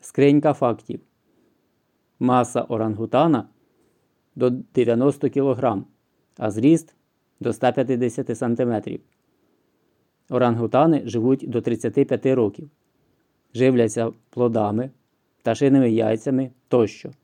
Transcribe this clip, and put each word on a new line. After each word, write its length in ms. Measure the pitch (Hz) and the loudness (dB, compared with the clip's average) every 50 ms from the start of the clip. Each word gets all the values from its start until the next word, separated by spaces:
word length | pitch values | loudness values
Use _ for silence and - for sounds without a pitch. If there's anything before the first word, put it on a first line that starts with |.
Скринька 520 | _ - - - 135 143 143 147 143 156 143 | _ -10 0 2 4 4 4 4 2 0 0
фактів. 460 | - - 123 113 113 _ _ - - _ _ _ _ _ _ _ _ _ _ _ _ _ _ _ _ _ _ _ _ _ _ _ _ | 0 -2 -2 -2 -4 _ _ -16 -16 _ _ _ _ _ _ _ _ _ _ _ _ _ _ _ _ _ _ _ _ _ _ _ _
Маса 420 | - 127 127 127 120 117 - 127 | -2 0 2 2 0 0 -2 -6
орангутана 880 | - - 120 110 110 110 107 104 113 110 - 127 151 170 156 120 101 - _ _ _ _ _ _ _ _ _ _ _ _ _ _ _ _ _ | -6 -4 -4 -4 -2 -4 -4 -6 -6 -2 0 2 2 4 2 0 -2 -6 _ _ _ _ _ _ _ _ _ _ _ _ _ _ _ _ _
до 140 | - 123 127 | -2 -2 -2
дев'яносто 800 | 123 131 - _ _ - 123 117 117 113 127 143 143 147 - 135 | -2 -2 -8 _ _ 0 0 2 2 2 2 0 0 0 -4 -4
кілограм, 560 | - 139 135 139 127 110 - 123 107 98 98 _ _ _ _ _ _ _ _ _ _ - | -2 0 0 0 -2 0 0 -2 -2 -2 -6 _ _ _ _ _ _ _ _ _ _ -8
а 140 | - 110 | -6 -6
зріст 440 | 101 107 113 143 165 160 160 _ _ _ _ _ _ _ _ _ _ _ | -4 0 4 4 4 4 0 _ _ _ _ _ _ _ _ _ _ _
до 100 | - 117 | -6 -6
ста 220 | 117 - - 123 | -4 0 0 -2
п'ятдесяти 640 | 120 - 131 120 135 120 123 120 120 - 131 - 107 | 0 0 -2 -2 -2 -2 -2 -4 -4 -6 -6 -6 -6
сантиметрів. 680 | 107 135 120 117 117 131 120 117 107 98 - - - _ _ _ _ _ _ _ _ _ _ _ _ _ _ _ _ _ _ _ _ _ _ _ _ _ _ | -6 -2 -4 -2 -2 -2 -2 -2 -4 -4 -6 -12 -12 _ _ _ _ _ _ _ _ _ _ _ _ _ _ _ _ _ _ _ _ _ _ _ _ _ _
Орангутани 720 | 147 123 123 120 117 117 117 110 110 127 151 165 165 143 - | -2 0 2 2 0 0 -2 0 2 2 4 4 2 0 -2
живуть 400 | 120 104 117 110 127 131 135 - - | -4 -4 -2 0 0 0 0 -2 -4
до 140 | 120 120 | -6 -4
тридцяти 440 | 104 - 117 110 - 120 104 - 139 | -2 -2 -4 -2 -4 -4 0 0 0
п'яти 300 | - 131 117 - 135 135 | 0 0 -2 0 0 2
років. 340 | 127 117 101 - - 85 - _ _ _ _ _ _ _ _ _ _ _ _ _ _ _ _ _ | 2 0 0 -2 -6 -18 -20 _ _ _ _ _ _ _ _ _ _ _ _ _ _ _ _ _
Живляться 580 | 113 127 131 131 123 117 110 110 120 113 113 117 _ _ _ | 0 2 2 4 4 2 0 0 -4 -4 -4 -6 _ _ _
плодами, 600 | _ - 123 120 113 117 107 104 104 110 123 135 - _ _ _ _ _ _ _ _ _ _ | _ -2 0 0 0 0 -2 0 -2 -4 -4 -6 -10 _ _ _ _ _ _ _ _ _ _
пташиними 460 | 117 113 110 143 139 135 135 131 120 | -4 -2 2 2 4 4 4 4 4
яйцями 600 | 110 110 113 110 110 110 - 151 135 127 135 127 - _ _ _ | 2 2 2 0 0 -2 -2 -2 -2 -2 -4 -4 -10 _ _ _
тощо. 440 | - 123 113 98 - - - - 131 _ | 2 2 2 2 0 -10 -18 -18 -20 _